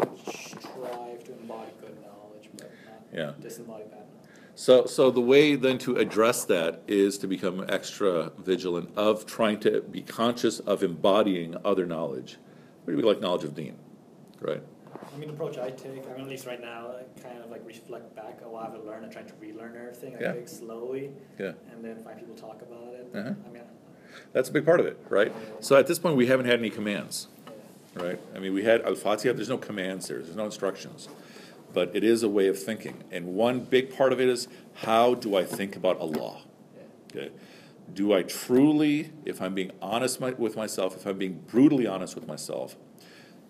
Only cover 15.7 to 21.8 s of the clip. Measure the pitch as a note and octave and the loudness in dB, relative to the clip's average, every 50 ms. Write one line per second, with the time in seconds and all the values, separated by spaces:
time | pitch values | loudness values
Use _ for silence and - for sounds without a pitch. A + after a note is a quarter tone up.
15.7 | - - C3+ C3+ C3+ C3 A#2+ A#2 B2+ C3 C3+ C3+ C3+ C3 - B2 B2 A#2+ A#2+ A#2 | -10 -12 -14 -14 -14 -14 -14 -14 -12 -12 -10 -10 -12 -12 -10 -12 -12 -12 -12 -14
16.7 | A#2 A#2 A#2+ A#2+ B2 B2+ B2 A2 - - - - - - A2+ A2+ A2+ G#2+ A2+ A2+ | -14 -12 -12 -12 -14 -14 -16 -18 -20 -18 -16 -16 -16 -16 -14 -14 -16 -16 -16 -16
17.7 | A2+ - - - A#2 - - - - A2 A2 A#2 A2+ A#2 A#2 A2+ A2+ A2+ A2+ A2+ | -18 -18 -16 -16 -16 -16 -16 -18 -16 -16 -14 -14 -16 -16 -14 -14 -12 -10 -10 -12
18.7 | A2+ G#2+ G#2+ G#2+ A2 A2+ A2+ A2+ - A2 - - - - A2 G#2+ A2 A2 A#2 A#2 | -12 -12 -12 -12 -12 -12 -12 -14 -14 -16 -16 -18 -18 -16 -16 -16 -14 -14 -14 -14
19.7 | A#2+ A#2+ A#2+ B2 B2 - C#3+ C3 A#2+ A2+ A#2+ - - - - - - - A#2 A2+ | -14 -14 -14 -14 -14 -14 -14 -12 -8 -6 -4 -4 -4 -6 -8 -12 -16 -14 -12 -12
20.7 | A2+ A#2 B2 C3 C3+ C3+ C#3 C#3 - - - - - - G2 F2+ D#2+ - - - | -10 -10 -8 -8 -6 -6 -8 -10 -12 -16 -20 -16 -10 -8 -8 -8 -8 -10 -18 -20
21.7 | A#2 A2+ | -18 -14